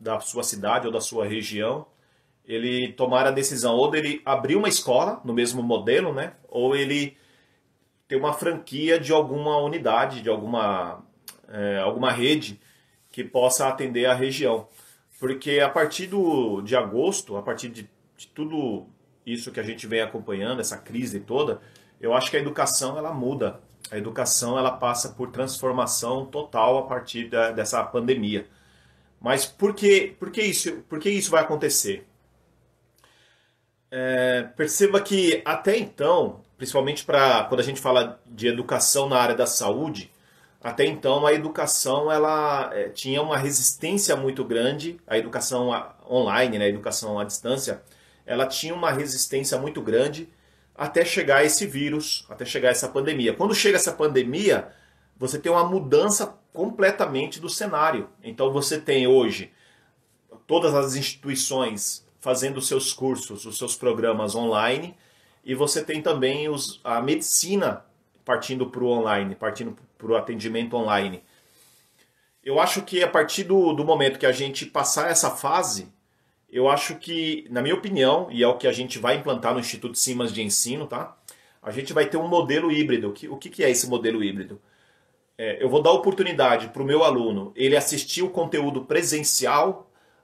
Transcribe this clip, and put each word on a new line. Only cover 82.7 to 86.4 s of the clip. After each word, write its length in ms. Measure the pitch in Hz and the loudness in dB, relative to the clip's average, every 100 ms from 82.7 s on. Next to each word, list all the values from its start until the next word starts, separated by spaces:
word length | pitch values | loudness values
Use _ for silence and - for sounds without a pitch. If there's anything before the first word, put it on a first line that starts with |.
híbrido. 400 | 151 143 120 104 | 2 2 2 0
Que, 160 | - 151 | -6 -12
o 80 | 139 | -14
que, 120 | - | -14
que 140 | - | 0
é 80 | 143 | 2
esse 180 | 120 127 | 4 2
modelo 340 | 120 113 113 | 0 0 0
híbrido? 380 | 101 98 92 98 _ _ _ _ _ _ _ - | -2 -4 -10 -14 _ _ _ _ _ _ _ -8
É, 240 | 110 104 | -6 -2
eu 80 | 131 | 2
vou 100 | 147 | 4
dar 120 | 156 | 6
oportunidade 760 | 185 196 190 180 147 | 6 4 2 0 2